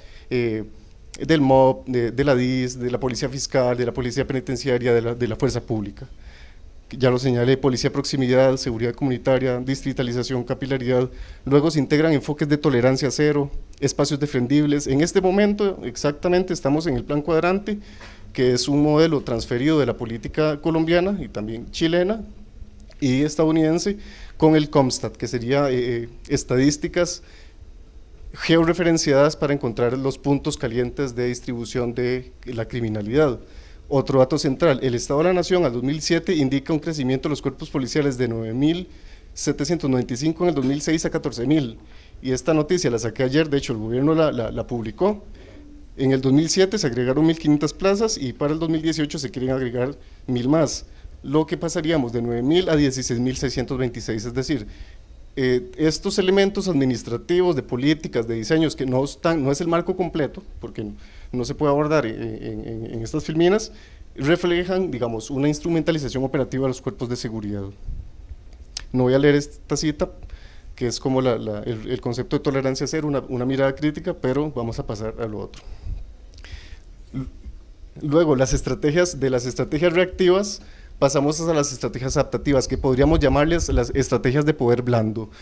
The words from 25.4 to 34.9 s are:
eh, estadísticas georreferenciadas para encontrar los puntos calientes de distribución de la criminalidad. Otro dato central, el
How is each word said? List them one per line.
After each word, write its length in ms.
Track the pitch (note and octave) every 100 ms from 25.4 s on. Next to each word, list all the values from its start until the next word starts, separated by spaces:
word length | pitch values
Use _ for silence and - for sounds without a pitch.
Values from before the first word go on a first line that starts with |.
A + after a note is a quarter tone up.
| A#2 C#3 C#3
eh, 400 | B2+ B2 A#2 A#2 - -
estadísticas 920 | C#3+ - B2+ C#3 D3 E3+ F3 E3+ - - - - - - - - - - - - -
georreferenciadas 1000 | - E3 E3 E3+ E3+ E3 D#3 C3+ D3 D3+
para 180 | D3
encontrar 420 | C#3+ B2 A2 A#2+ C3
los 220 | C3+ C3
puntos 400 | C#3+ C#3 D3 C#3+
calientes 580 | B2+ A#2+ B2 A#2+ C3+ A#2+
de 120 | B2
distribución 640 | A#2+ - A#2+ A2+ B2+ A#2+
de 380 | A#2+ B2 B2+ C3 - A#2+
la 220 | A#2 A2
criminalidad. 720 | B2 A2+ G#2+ G#2 C#3 D3+ G#2+ - - - - -
Otro 300 | C#3 C3 C#3
dato 220 | C3 D3+
central, 400 | D3+ B2+ E3+ B2+
el 140 | C3